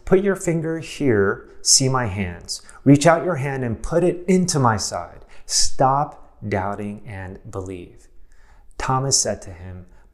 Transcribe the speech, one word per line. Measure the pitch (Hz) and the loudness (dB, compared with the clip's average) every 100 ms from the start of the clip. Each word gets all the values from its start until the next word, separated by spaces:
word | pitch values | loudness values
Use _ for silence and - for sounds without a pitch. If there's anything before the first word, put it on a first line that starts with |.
'Put | - 190 | 2 4
your | 202 | 4
finger | 190 - 165 160 165 | -2 0 -2 -2 -6
here, | - - 143 107 98 120 - - | -8 -2 2 4 4 0 -6 -8
see | - - 131 | 2 2 2
my | 131 120 | 0 -2
hands. | 98 92 87 - - - - | -4 -6 -6 -12 -14 -14 -2
Reach | - 143 156 | 6 6 8
out | 165 | 4
your | 175 160 | 2 -2
hand | 143 135 | -4 -4
and | 123 107 | -4 -4
put | - 165 | -2 0
it | 175 - - | 2 0 2
into | 185 180 156 | 2 2 2
my | 123 107 | 2 2
side. | - 98 82 71 - - - | -2 -6 -10 -14 -20 -18 -4
Stop | - - - 131 139 151 - - - 107 | 2 4 6 4 4 0 -6 -20 -12 -4
doubting | 101 95 101 104 104 - | -2 -2 -6 -8 -10 -12
and | 98 92 95 113 | -12 -12 -14 -12
believe.' | 98 95 92 87 - - - - - - - - - | -10 -8 -10 -14 -20 -20 -20 -20 -20 -20 -20 -18 -8
Thomas | - 131 135 - | -2 -2 0 0
said | 117 98 | 0 -4
to | - | -8
him, | 87 92 92 87 - - | -16 -14 -16 -18 -20 -12